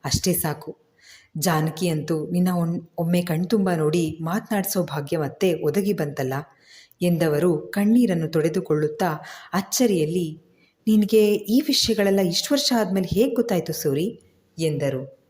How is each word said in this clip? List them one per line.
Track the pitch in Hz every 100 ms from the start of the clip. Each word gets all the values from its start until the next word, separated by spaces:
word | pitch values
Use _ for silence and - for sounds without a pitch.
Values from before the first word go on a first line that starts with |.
| 240
ಅಷ್ಟೇ | - -
ಸಾಕು. | 165 160 147 - - _ _ - - _ -
ಜಾನಕಿ | 175 160 156 156 175
ಅಂತೂ | 156 - 160 151
ನಿನ್ನ | 175 180
ಒನ್-, | 180 165 175 - -
ಒಮ್ಮೆ | 170 175
ಕಣ್ತುಂಬ | 175 160 175 220 190
ನೋಡಿ | 170 151 170 165 160
ಮಾತ್ನಾಡ್ಸೋ | 165 196 - 208 190 -
ಭಾಗ್ಯ | 160 143 143 165
ಮತ್ತೆ | 143 - 190
ಒದಗಿ | 170 - 202 196
ಬಂತಲ್ಲ" | 185 151 139 131 135 160 _ _ - - _
ಎಂದವರು | 180 156 165 147 180 175
ಕಣ್ಣೀರನ್ನು | - - 202 240 233 170 160
ತೊಡೆದುಕೊಳ್ಳುತ್ತಾ | 160 160 190 185 151 151 151 185 156 - - -
ಅಚ್ಚರಿಯಲ್ಲಿ, | 180 190 - 247 185 151 175 165 156 _ _ _ _ -
"ನಿನ್ಗೆ | 214 202 220 208 208
ಈ | 208 240
ವಿಷಯಗಳೆಲ್ಲ | 294 262 - 214 196 196
ಇಷ್ಟು | 185 170 -
ವರ್ಷ | 285 277 240
ಆದ್ಮೇಲೆ | 202 190 175
ಹೇಗ್ | 170 254 -
ಗೊತ್ತಾಯ್ತು | 233 180 165
ಸೂರಿ?" | 156 156 139 185 - _ _ _ -
ಎಂದರು. | 160 143 139 131 131 -